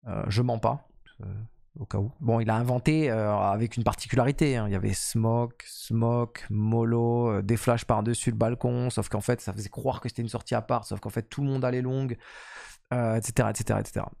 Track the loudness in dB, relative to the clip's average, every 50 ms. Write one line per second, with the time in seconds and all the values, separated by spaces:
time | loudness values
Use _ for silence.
0 | _ -6 -6 -4 -2 0 2 2 2 2 0 2 0 0 0 0 -8 -16 -20 -20
1 | -20 -20 _ -14 -12 -10 -10 -10 -10 -12 -16 -20 -20 _ _ -12 -8 -4 -2 -2
2 | -2 -2 -4 -4 0 2 2 2 2 2 0 0 2 0 0 0 2 2 2 4
3 | 2 2 2 0 0 2 2 2 2 2 2 2 0 -2 -2 0 0 0 0 -2
4 | -4 -2 2 2 4 2 4 2 2 2 2 0 0 0 0 0 0 0 -2 -2
5 | -4 -2 0 2 2 4 2 2 0 -2 -4 _ -20 -18 -16 -16 -6 -2 0 2
6 | 2 2 2 2 0 -2 -4 -14 -8 -4 0 2 2 4 4 4 4 4 4 4
7 | 4 4 4 4 2 2 2 0 2 2 0 2 4 2 2 2 2 2 2 2
8 | 4 2 0 0 0 0 2 2 2 2 2 0 0 0 0 0 0 0 0 -2
9 | -4 -2 -2 -2 0 0 -2 0 -2 -8 -6 -6 -8 -8 -10 -4 -4 -2 -4 -2
10 | -6 -8 -6 -4 -6 -4 -4 -8 -4 -2 -2 -2 0 0 -2 -2 0 -4 -8 -8
11 | -6 -4 -4 -4 -6 _ -4 -2 -2 0 0 0 0 0 0 0 0 0 0 0
12 | -2 -2 -4 -6 -10 -20 -20 -18 -18 -18 -18 -18 -18 -18 -20 -20 _ _ -2 0
13 | 2 2 2 0 0 0 2 2 2 2 0 -4 -2 0 0 0 0 -2 -4 -6
14 | -6 -6 -12 -20